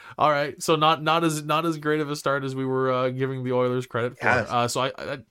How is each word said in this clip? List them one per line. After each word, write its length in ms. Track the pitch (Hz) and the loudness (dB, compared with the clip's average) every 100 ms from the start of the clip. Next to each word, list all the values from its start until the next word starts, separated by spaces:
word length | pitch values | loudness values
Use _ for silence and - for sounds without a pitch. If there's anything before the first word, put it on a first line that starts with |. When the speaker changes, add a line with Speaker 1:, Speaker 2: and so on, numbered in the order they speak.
| - - | -14 2
Speaker 1:
All 120 | 151 | 2
right. 300 | 143 147 - | 4 0 -4
So 140 | - 156 | 0 4
not, 260 | 156 156 | 4 4
not 200 | 156 165 | 2 2
as, 180 | 165 151 | 2 0
not 220 | 151 151 165 | 0 0 0
as 100 | 151 | -2
great 220 | 151 151 | -2 -2
of 100 | 143 | -2
a 60 | 147 | -2
start 280 | 143 139 | -2 0
as 100 | 135 131 | -2 -4
we 80 | |
were, 260 | 131 131 131 | -2 0 0
uh, 180 | 127 131 | 0 0
giving 340 | 131 135 131 | -2 -4 -2
the 80 | 127 | -2
Oilers 340 | 123 123 127 123 | 0 2 0 -2
credit 320 | 120 120 - | -4 -4 -2
for. 60 | |
Speaker 2:
Yes. 240 | 110 123 104 | 0 2 2
Speaker 1:
Uh, 160 | 120 120 | 0 0
so 120 | 131 | 0
I, 120 | 135 - | -4 -4
I, 200 | 78 143 - | -8 -10 -12